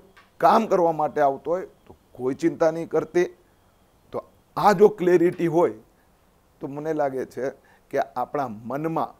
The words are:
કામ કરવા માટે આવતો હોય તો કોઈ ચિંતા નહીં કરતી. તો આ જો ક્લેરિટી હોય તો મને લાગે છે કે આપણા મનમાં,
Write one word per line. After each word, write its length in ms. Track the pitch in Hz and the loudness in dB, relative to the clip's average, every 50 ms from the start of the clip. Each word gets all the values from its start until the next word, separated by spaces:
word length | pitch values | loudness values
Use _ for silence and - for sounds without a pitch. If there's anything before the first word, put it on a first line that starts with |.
| - _ _ _ _ _ _ - | -6 _ _ _ _ _ _ 0
કામ 280 | 165 170 202 226 220 | 2 4 4 4 2
કરવા 260 | 170 190 180 170 165 | 0 0 2 2 0
માટે 280 | 160 151 151 143 110 147 | 0 -2 -4 -2 0 2
આવતો 300 | 143 139 139 - - 151 | 2 2 0 -2 -6 -6
હોય 160 | 170 190 175 | -6 -6 -8
તો 300 | - _ _ _ - - _ _ _ | -12 _ _ _ -20 -20 _ _ _
કોઈ 220 | - - 123 127 139 | -12 -6 -4 -4 -2
ચિંતા 360 | 135 165 165 147 - 165 160 | -2 -2 -2 0 0 0 0
નહીં 180 | 160 165 160 - | 0 -2 -6 -4
કરતી. 360 | 147 156 151 - - 175 180 175 - _ _ _ _ _ _ _ _ _ _ _ _ _ _ _ | -4 -4 -4 -2 0 0 0 -2 -4 _ _ _ _ _ _ _ _ _ _ _ _ _ _ _
તો 120 | - 120 - _ _ _ _ _ - | -12 -12 -12 _ _ _ _ _ -4
આ 160 | 139 165 202 | 2 2 4
જો 160 | 208 170 208 208 | 6 6 6 6
ક્લેરિટી 580 | 208 - 185 175 180 170 170 180 - - 170 | 4 4 2 4 4 6 4 2 0 0 -2
હોય 240 | 165 151 175 170 120 107 110 - _ _ _ _ _ _ _ _ _ _ _ _ _ _ _ | 0 2 2 2 2 0 -4 -16 _ _ _ _ _ _ _ _ _ _ _ _ _ _ _
તો 60 | 160 | -14
મને 260 | 135 139 147 151 160 | -12 -10 -8 -6 -4
લાગે 320 | 160 151 143 139 131 127 - | -2 -2 -2 -2 -4 -6 -8
છે 260 | - - - 123 139 - - _ _ _ _ _ _ | -8 -8 -8 -8 -8 -8 -10 _ _ _ _ _ _
કે 80 | - 135 | -4 -4
આપણા 500 | - - - 123 127 - - 147 135 120 | -4 -4 -6 -8 -6 -4 -4 -4 -4 -6
મનમાં, 680 | 104 107 123 113 131 147 156 160 165 151 123 - - | -8 -12 -10 -8 -6 -6 -4 -4 -4 -4 -4 -6 -8